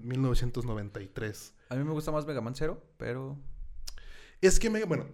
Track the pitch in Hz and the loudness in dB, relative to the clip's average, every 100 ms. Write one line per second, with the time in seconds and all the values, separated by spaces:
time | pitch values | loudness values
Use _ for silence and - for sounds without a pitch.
0 | 117 127 131 120 127 120 120 110 101 107 | -4 0 4 6 4 2 -2 -2 -4 -8
1 | 98 - 110 104 - - - 127 147 156 | -10 -6 -6 -6 -14 -20 -8 -4 -2 -2
2 | 151 151 147 139 113 131 156 - - - | 0 -2 -2 -4 -4 -2 -2 -2 -10 -10
3 | 113 123 135 143 - - - - - - | -6 -6 -6 -8 -8 -8 -8 -8 -8 -8
4 | - - - - 190 185 220 214 214 160 | -12 -14 -16 4 6 8 6 2 2 0
5 | - | -2